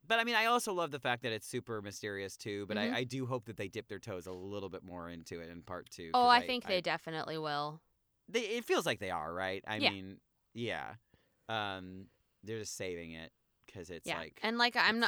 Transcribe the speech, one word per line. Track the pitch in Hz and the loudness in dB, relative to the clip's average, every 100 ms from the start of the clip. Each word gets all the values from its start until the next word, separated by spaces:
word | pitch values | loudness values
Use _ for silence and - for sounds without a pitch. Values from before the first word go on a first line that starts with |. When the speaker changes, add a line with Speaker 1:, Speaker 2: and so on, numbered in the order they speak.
| - | 0
Speaker 1:
but, | 226 | 2
I | |
mean, | 233 | 4
I | 226 226 | 4 6
also | 240 226 | 4 4
love | 180 165 | 0 0
the | 139 | 0
fact | 131 120 | 2 2
that | 123 | 2
it's | 110 - | -2 -2
super | 127 - 110 | -4 -2 -4
mysterious, | 101 - 104 98 98 - | -4 -6 -4 -2 -4 -6
too. | 113 101 98 | -4 -2 0
But | 107 | 2
Speaker 2:
Mm-hmm. | 110 | 2
Speaker 1:
I, | 120 | 2
I | |
do | 127 131 123 | 0 -2 0
hope | 127 117 | -2 -4
that | 101 | -6
they | 98 | -4
dip | 110 - | -6 -6
their | 98 | -8
toes | 117 92 92 | -6 -6 -6
a | |
little | 92 98 101 98 | -6 -6 -6 -6
bit | 90 | -8
more | 90 87 85 | -10 -8 -8
into | 85 80 85 | -8 -8 -8
it | 82 | -8
in | 85 | -12
part | - 90 - | -8 -8 -8
two, | - 82 | -10 0
Speaker 2:
Oh, | 247 | 4
Speaker 1:
'cause | 247 | 8
Speaker 2:
I | 240 | 6
Speaker 1:
I, | - | 4
Speaker 2:
think | 247 - | -4 0
Speaker 1:
I | |
Speaker 2:
they | 185 | 0
definitely | 170 160 - 160 139 160 | 2 -2 -2 -4 -4 -4
will. | 156 147 151 156 _ _ _ _ - | -2 -2 -2 -6 _ _ _ _ -4
Speaker 1:
They, | 214 | -2
it | 208 233 | 0 0
feels | 226 359 170 | 2 2 4
like | 107 | 0
they | 95 | 0
are, | 87 78 | -2 -2
right? | 87 95 95 - | 0 0 -2 -2
I | 107 | 2
Speaker 2:
Yeah. | 101 | 2
Speaker 1:
mean, | 98 95 95 _ _ _ | 2 -8 -12 _ _ _
yeah. | 113 117 82 57 107 _ _ _ _ - | -6 -2 -2 -4 -10 _ _ _ _ -4
Um, | 110 104 95 92 95 98 _ _ _ | -2 -2 -4 -8 -12 -14 _ _ _
they're | 98 113 | -8 -6
just | 104 - | -6 -4
saving | 95 85 82 | -4 -4 -6
it | 80 80 _ _ _ - | -10 -12 _ _ _ -16
'cause | 101 85 | -12 -10
it's | 85 - | -8 -4
Speaker 2:
Yeah. | 160 | -4
Speaker 1:
like, | - - | -6 -4
Speaker 2:
And, | 214 233 | -2 4
like, | 240 240 | 4 6
I'm, | 175 | 6
Speaker 1:
it's | 226 | 6